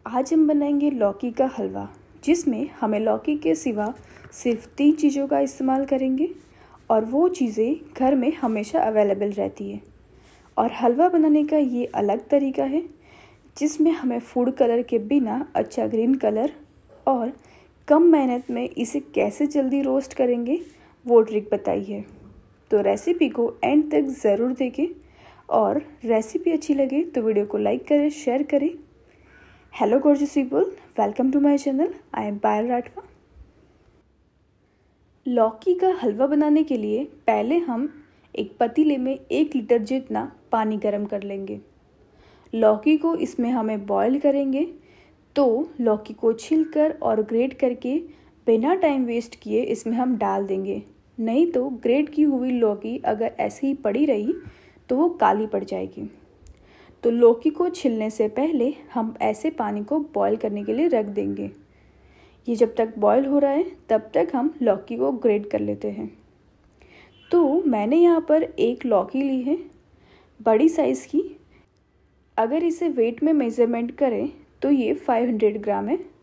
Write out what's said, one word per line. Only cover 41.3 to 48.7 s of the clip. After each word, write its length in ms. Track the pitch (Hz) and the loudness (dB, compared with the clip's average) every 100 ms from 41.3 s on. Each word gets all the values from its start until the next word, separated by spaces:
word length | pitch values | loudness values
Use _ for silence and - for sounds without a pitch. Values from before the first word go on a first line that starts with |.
| 196 196 208 - _ _ _ _ _ _ _ - | -10 -10 -12 -16 _ _ _ _ _ _ _ -8
लौकी 440 | 226 214 214 302 311 | 2 4 4 2 2
को 180 | 330 330 | 2 -2
इसमें 340 | 262 - 240 | -4 -2 -2
हमें 360 | 254 220 214 202 | -2 -2 -4 -2
बॉईल 320 | 196 214 277 | 0 2 2
करेंगे, 460 | 285 277 277 269 339 - _ - _ _ _ - | 2 2 0 -2 -4 -6 _ -20 _ _ _ 2
तो 320 | 269 226 330 - | 2 2 -2 -2
लौकी 340 | 233 208 214 | 0 0 -4
को 180 | 214 226 | -2 0
छीलकर 640 | 220 - 320 311 302 311 - | 0 0 0 2 0 0 0
और 200 | - 220 | -2 0
ग्रेट 340 | 214 226 262 262 | 0 0 0 0
करके 380 | 254 247 247 302 339 - _ _ - | -2 -2 -4 -4 -6 -20 _ _ 0
बिना 280 | 226 262 | 2 2